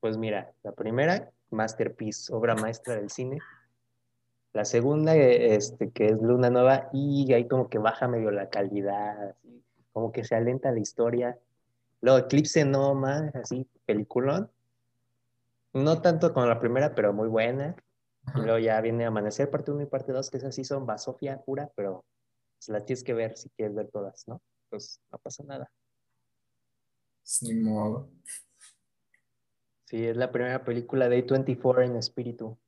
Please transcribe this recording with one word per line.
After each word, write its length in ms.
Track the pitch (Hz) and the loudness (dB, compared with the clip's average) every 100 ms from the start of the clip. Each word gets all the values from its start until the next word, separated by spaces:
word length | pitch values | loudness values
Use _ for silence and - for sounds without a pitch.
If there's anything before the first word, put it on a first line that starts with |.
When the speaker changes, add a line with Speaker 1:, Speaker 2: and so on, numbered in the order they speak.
Speaker 1:
Pues 180 | 117 110 | -2 -4
mira, 340 | 113 104 92 _ | -4 -4 -8 _
la 100 | 104 | -14
primera, 600 | - 110 117 147 185 - _ _ | -8 -4 0 0 0 -4 _ _
masterpiece, 800 | 110 110 - 110 - 110 - - | -4 -4 -2 -6 -4 -8 -8 -8
obra 220 | 117 117 | -2 0
maestra 400 | 110 107 120 - 113 | 0 -2 -6 -6 -6
del 120 | 104 | -6
cine. 280 | - 127 143 - - _ _ _ _ _ _ _ _ _ | -8 -8 -8 -12 -20 _ _ _ _ _ _ _ _ _
La 140 | 107 107 | -6 0
segunda, 500 | 120 123 151 156 160 | 2 2 2 4 6
eh, 380 | 135 123 120 107 | 8 8 6 4
este, 340 | 107 - 107 | 2 -6 -6
que 180 | - 107 | 0 2
es 120 | 110 | 4
Luna 300 | 113 123 123 | 4 4 4
Nueva, 400 | 123 127 135 - | 6 6 6 2
y 400 | 135 143 143 135 | -2 0 0 4
ahí 160 | 120 120 | 2 4
como 220 | 131 120 | 0 0
que 80 | 113 | 0
baja 280 | 107 - 127 | 0 0 -2
medio 240 | 120 113 | 0 0
la 200 | 101 98 | -2 -4
calidad, 800 | 107 98 101 98 101 104 104 101 | -4 -2 -2 -2 -2 -4 -8 -10
así, 340 | - - 120 _ _ _ | -14 -20 -20 _ _ _
como 200 | - 113 | -4 -4
que 100 | 117 | -4
se 100 | 117 | -2
alenta 360 | 113 117 131 135 | 0 0 0 -2
la 80 | 120 | -2
historia. 580 | 104 - 117 120 123 123 _ _ _ _ _ _ | -4 -2 0 0 -2 -6 _ _ _ _ _ _
Luego 160 | 120 131 | 6 6
Eclipse 480 | 123 139 151 - 143 | 6 2 4 2 2
No, 280 | 139 139 | 4 2
man, 380 | 139 135 143 156 | 2 0 -2 -4
así, 320 | 127 117 123 131 _ - | -8 -8 -8 -8 _ -4
peliculón. 640 | 107 107 - 131 165 214 _ _ _ _ _ _ _ _ _ _ _ _ | -2 0 -2 0 0 -4 _ _ _ _ _ _ _ _ _ _ _ _
No 280 | 135 143 160 | 0 2 4
tanto 320 | 175 165 170 | 4 4 2
como 140 | - 120 | 4 4
la 120 | 117 | 4
primera, 340 | 120 123 147 | 2 2 2
pero 180 | 151 107 | 2 2
muy 160 | 104 110 | 2 0
buena. 460 | 110 113 131 143 180 _ _ _ _ 127 | 2 0 0 -4 -8 _ _ _ _ -6
Speaker 2:
Ajá. 120 | 135 | -4
Speaker 1:
Y 40 | |
luego 160 | 110 113 | 0 2
ya 220 | 113 110 | 2 2
viene 240 | 113 117 | 0 0
Amanecer, 460 | 117 107 104 104 143 | 0 0 -2 -2 -2
parte 220 | 147 143 | -2 -4
uno 100 | 143 | -4
y 40 | 143 | -4
parte 260 | 135 131 | -6 -4
dos, 180 | 131 139 | -6 -6
que 80 | 131 | -8
esas 160 | 135 | -8
sí 100 | 131 | -10
son 220 | 131 139 123 | -6 -6 -4
basofia 560 | 107 - 131 139 135 | -8 -8 -10 -8 -10
pura, 260 | - 135 143 - | -8 -8 -8 -8
pero 280 | 98 92 _ _ _ _ _ _ | -8 -8 _ _ _ _ _ _
se 140 | - | -8
las 140 | 107 - | -8 -6
tienes 180 | 127 | -8
que 80 | 123 | -4
ver 240 | 117 113 - | -4 -4 -8
si 140 | - | -20
quieres 240 | _ 107 | _ -6
ver 140 | 104 101 | -6 -8
todas, 360 | 104 101 - - | -8 -12 -14 -16
¿no? 140 | 120 _ _ _ | -18 _ _ _
Pues 300 | - - - _ | -16 -16 -20 _
no 60 | - | -18
pasa 260 | - - | -16 -16
nada. 260 | 143 135 131 _ _ _ _ _ _ _ _ _ _ _ _ _ _ _ | -16 -14 -14 _ _ _ _ _ _ _ _ _ _ _ _ _ _ _
Speaker 2:
Pues 200 | - - | -8 -6
ni 120 | 110 | -4
modo. 540 | 113 110 107 107 117 139 - - - - _ - _ _ _ _ _ _ _ _ _ _ _ | -2 -2 -2 -2 -4 -10 -20 -18 -18 -18 _ -20 _ _ _ _ _ _ _ _ _ _ _
Speaker 1:
Sí, 220 | _ 113 117 | _ -6 -4
es 100 | 117 | -2
la 160 | 127 | -2
primera 320 | 123 123 131 | -2 -2 -4
película 460 | - 120 120 135 123 | -4 -6 -2 0 4
de 80 | 123 | 2
A 80 | 123 | 2
twenty-four 560 | 135 135 127 131 123 | 0 0 0 2 4
en 140 | 127 120 | 4 0
espíritu. 600 | 113 - 120 117 110 113 | -6 -8 -10 -8 -12 -14